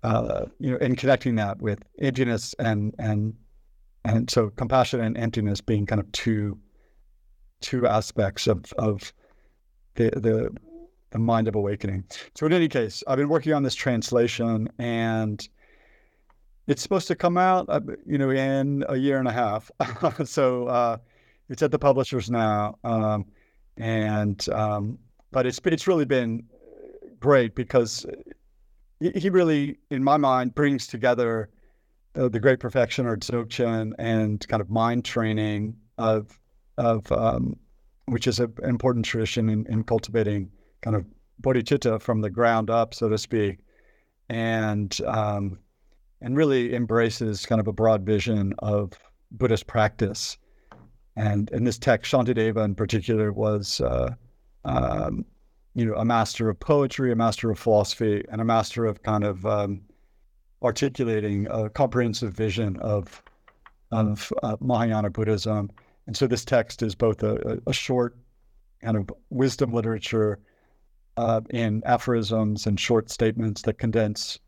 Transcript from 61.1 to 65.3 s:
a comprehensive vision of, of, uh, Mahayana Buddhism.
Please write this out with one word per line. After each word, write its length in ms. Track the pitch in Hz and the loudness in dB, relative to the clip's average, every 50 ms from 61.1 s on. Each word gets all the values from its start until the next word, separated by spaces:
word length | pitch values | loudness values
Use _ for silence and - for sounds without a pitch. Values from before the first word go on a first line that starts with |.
| 110 107 104 107 101 101 104 - | 0 0 0 0 0 -2 -2 -2
a 200 | - 113 110 107 | -2 -2 -2 -4
comprehensive 640 | 107 - 143 120 107 123 123 117 104 - - 107 90 | 0 0 0 2 2 0 0 0 0 -4 -6 -6 -4
vision 420 | - 110 110 92 110 113 104 95 - | -2 -2 -2 0 -2 -2 -2 -4 -4
of, 420 | - 113 104 104 92 - - - _ - _ _ _ _ _ _ _ - _ _ _ _ | -2 -2 -2 -2 -2 -6 -14 -20 _ -20 _ _ _ _ _ _ _ -20 _ _ _ _
of, 420 | - 113 107 107 104 101 - - - - - | 0 0 2 2 0 -4 -4 -6 -6 -4 -2
uh, 140 | 120 107 110 | -4 -4 -2
Mahayana 500 | - 127 123 113 117 117 110 107 104 101 | 0 0 2 2 2 2 0 0 0 -2
Buddhism. 640 | 92 - 110 101 | -2 -2 0 0